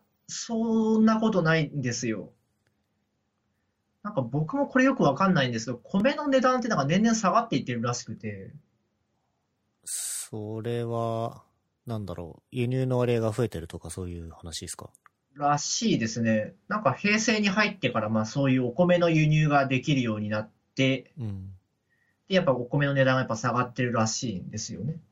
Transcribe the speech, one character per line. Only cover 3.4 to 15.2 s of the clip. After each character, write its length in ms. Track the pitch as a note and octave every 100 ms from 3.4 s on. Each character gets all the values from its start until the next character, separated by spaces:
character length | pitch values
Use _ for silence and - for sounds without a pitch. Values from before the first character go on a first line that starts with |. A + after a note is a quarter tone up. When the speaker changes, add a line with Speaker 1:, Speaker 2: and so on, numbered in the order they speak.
| _ _ _ _ _ _
Speaker 1:
な 100 | G#3
ん 40 | E3+
か 60 |
僕 360 | A#2 D3 D#3 C#4
も 80 | C#4
こ 140 | B3+
れ 60 | C4+
よ 100 | C4
く 80 |
わ 100 | D3+
か 140 | C3+ F#3+
ん 60 |
な 100 | D#3
い 60 | B2
ん 20 |
で 80 | A2+
す 60 | -
け 60 |
ど、 40 | -
米 380 | - G3 C4 D4
の 120 | C#4+
値 140 | C4
段 180 | B3+ B3+
っ 20 |
て 80 | A#3
な 60 | F3+
ん 40 |
か 60 | C#3
年 180 | F#3+
々 120 | A3+ A3
下 160 | F#3
が 120 | G#3+
っ 60 | A#3+
て 60 | C#3
い 60 |
っ 20 | -
て 80 |
る 100 | A#2+
ら 100 | A#2+
し 100 | B2
く 120 | - G#2+
て。 360 | G#2+ G2 A2 D3 _ _ _ _ _ _ _ _ _ _ _ _ -
Speaker 2:
そ 760 | - - - - A2 G#2+ A2
れ 220 | A#2 A#2+
は、 600 | A#2 A#2 A#2 A2+ A#2 - _ _ _ _ -
な 140 | A2+
ん 60 | G2+
だ 80 | G2+
ろ 220 | E2+ -
う、 40 | _
輸 140 | B2 A#2+
入 220 | C3 B2+
の 100 | B2
割 200 | B2 A#2
合 40 |
が 100 | A2+
増 120 | A2
え 60 | A2+
て 100 | E2
る 80 | E2
と 100 | E2+
か 140 | E2
そ 140 | F#2+ F2+
う 40 |
い 100 | E2+
う 120 | E2
話 300 | - F2 D#2+
で 60 | E2+
す 60 | -
か？ 140 | - _ _ _